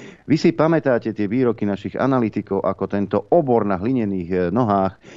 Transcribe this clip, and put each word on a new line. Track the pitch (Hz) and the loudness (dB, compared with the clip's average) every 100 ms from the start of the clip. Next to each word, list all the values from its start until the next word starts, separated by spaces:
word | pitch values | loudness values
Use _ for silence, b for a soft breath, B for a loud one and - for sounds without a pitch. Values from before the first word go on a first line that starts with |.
| B B - | B B -2
Vy | 156 | 2
si | 180 | 2
pamätáte | 131 156 165 143 120 113 | 2 2 2 2 0 -2
tie | 104 101 | -4 -2
výroky | 117 123 113 104 | 0 0 0 -2
našich | 95 101 - | -4 -6 -2
analytikov, | 123 131 110 107 98 98 | 0 0 0 -2 -4 -2
ako | - 98 95 | -2 -2 -4
tento | 101 98 104 - | -2 -2 -2 2
obor | 175 143 117 101 | 2 4 2 2
na | 92 | -2
hlinených, | 107 131 107 95 85 | -2 -2 -2 -4 -2
e, | 90 87 | -2 0
nohách, | 104 117 101 95 - B | 0 2 2 0 -4 B